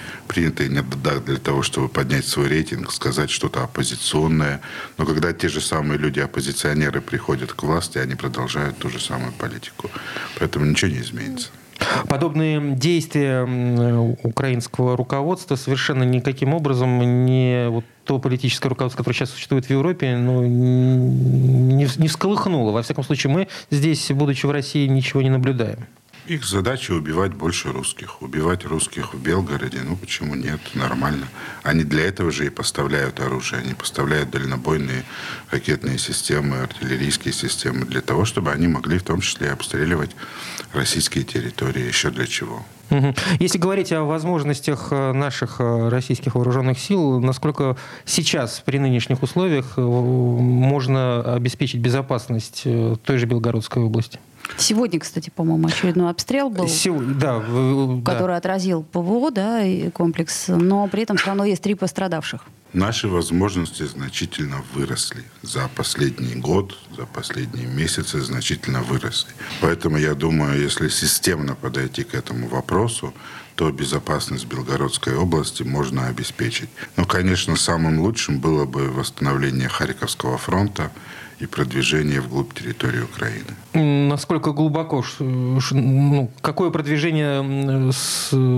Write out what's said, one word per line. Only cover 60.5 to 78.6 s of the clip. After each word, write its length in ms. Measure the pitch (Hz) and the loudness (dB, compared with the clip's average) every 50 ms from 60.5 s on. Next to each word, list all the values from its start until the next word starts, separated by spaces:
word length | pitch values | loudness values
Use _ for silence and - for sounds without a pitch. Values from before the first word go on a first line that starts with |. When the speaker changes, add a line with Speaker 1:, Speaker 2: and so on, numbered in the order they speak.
| 180 170 170 185 196 202 202 190 | 2 4 4 6 4 4 2 2
Speaker 3:
при 140 | 196 196 | 0 -2
этом 160 | 226 220 208 185 | 0 0 0 0
всё 80 | - | 2
равно 180 | 196 196 196 202 | 2 0 2 2
есть 180 | 208 196 - | 2 2 2
три 120 | - 196 208 | 0 -2 0
пострадавших. 640 | 185 190 180 - - 196 185 170 156 - - - 113 - - - - _ - | 0 -2 -4 -2 -2 -2 -2 -2 -2 -4 -6 -8 -10 -12 -18 -20 -20 _ -4
Speaker 1:
Наши 360 | - 90 95 107 113 - - 104 | 0 2 2 2 2 0 0 0
возможности 760 | 92 87 82 80 85 87 95 104 92 90 85 78 - - 78 | 0 0 2 2 2 2 2 2 2 0 -2 -2 -4 -6 -8
значительно 760 | 69 62 65 69 65 - - 85 - - - 76 71 69 67 65 64 65 | -6 -6 -8 -8 -8 -6 -6 -6 -4 -4 -6 -4 -4 -4 -8 -8 -6 -4
выросли. 480 | 69 69 65 - - - - - - - - - - | -4 -4 -2 -2 -4 -4 -4 -6 -10 -12 -16 -18 -16
За 260 | - - - - 131 131 - | -12 -8 -4 -4 -4 -4 -4
последний 580 | - 170 - - - 143 131 - - 65 62 60 62 | -4 -4 -4 0 0 0 0 0 -2 -4 -4 -4 -4
год, 380 | 62 - 87 95 98 95 - - - - - | 0 2 2 2 2 -2 -8 -16 -18 -16 -14
за 80 | - 123 | -14 -12
последние 600 | 117 - - 120 - - 127 127 117 - 123 123 | -10 -10 -8 -8 -6 -6 -6 -6 -6 -6 -6 -6
месяцы 540 | 123 127 135 - 78 - - 76 - - 73 | -4 -2 -2 -2 0 -2 -2 -4 -4 -4 -4
значительно 600 | 65 62 67 62 - - - - - - - 64 | -4 -4 -4 -4 -2 -2 -4 -4 -2 -2 -2 -2
выросли. 480 | - - 67 65 - 113 - - - - - - - - - - | -2 -2 -2 -2 -2 -2 -4 -4 -4 -6 -10 -14 -12 -10 -4 0
Поэтому, 380 | 92 78 85 80 - 82 78 76 | 2 2 2 2 0 0 2 2
я 160 | 76 78 76 | 2 2 0
думаю, 440 | 69 80 82 80 78 76 71 71 71 | 0 2 2 2 2 2 2 2 2
если 300 | 71 69 - - 78 76 | 2 0 0 0 0 0
системно 640 | - - - 76 - - - 92 87 76 73 69 69 | 0 0 0 0 0 2 2 0 0 0 -2 -4 -4
подойти 500 | - - 65 62 65 65 64 - - 67 | -4 -6 -4 -2 -2 -4 -4 -4 -6 -6
к 100 | - - | -6 -6
этому 340 | 65 - - 62 60 62 58 | -6 -6 -6 -6 -6 -4 -4
вопросу, 640 | 62 65 64 - 78 92 113 120 - - - 67 - - - - - - - - - | -4 -4 -2 0 2 2 2 0 -2 -4 -8 -8 -10 -12 -16 -16 -16 -16 -18 -12 -2
то 160 | - 85 78 | 0 0 0
безопасность 760 | 69 67 71 64 - 69 - - 76 71 - - 67 64 60 | 0 0 -2 -2 -2 -2 -2 -2 -2 -2 -2 -4 -6 -6 -6
Белгородской 680 | 60 58 65 64 64 69 67 69 67 - - - 67 64 | -8 -8 -8 -4 -4 -2 -2 -2 -2 -2 -2 -2 0 0
области 480 | 67 87 90 82 78 69 - - - | 2 2 2 2 2 0 -2 -4 -4
можно 440 | 62 62 67 73 71 65 64 - - | -4 -2 -2 -2 0 0 0 -2 -2
обеспечить. 640 | 62 60 - 123 - - - 113 117 - - - - - - - - - | -2 -4 -4 -6 -6 -4 -4 -4 -2 -2 -4 -8 -8 -12 -14 -16 -6 -2
Но, 80 | - 90 | -2 0
конечно, 500 | 90 - 92 92 92 90 85 - - 80 | 2 2 2 4 2 2 2 2 0 0
самым 440 | 76 - - 85 82 82 80 80 78 | 0 2 2 2 2 2 2 4 4
лучшим 380 | 85 107 113 - - - 73 67 | 2 2 0 -2 -2 -2 -2 0
было 240 | 67 80 78 76 | 2 2 2 2